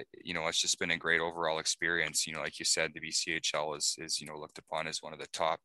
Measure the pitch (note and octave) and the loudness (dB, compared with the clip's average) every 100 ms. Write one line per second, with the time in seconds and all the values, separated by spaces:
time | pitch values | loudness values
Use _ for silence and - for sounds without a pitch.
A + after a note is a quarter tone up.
0 | - - - E2+ D#2+ E2 F2+ - F#2 E2+ | -8 -10 -6 -2 2 2 2 2 2 0
1 | E2 E2 E2+ E2+ E2 D#2+ D#2+ - E2 E2+ | 4 2 2 0 0 2 0 0 2 2
2 | D#2 D2+ - D#2 D2+ - E2 - D#2+ D#2 | 2 0 0 -2 -6 -2 2 2 2 -2
3 | D#2+ D#2 - E2 - D2+ D2+ D2 - - | -4 -2 0 0 0 0 0 0 0 0
4 | D#2 - D2 D2+ D2 - - D#2 D#2+ D#2 | -2 -4 -4 -10 -10 -14 -6 -4 -4 -6
5 | D2+ D#2 D2 - E2 E2 | -8 -10 -8 0 0 0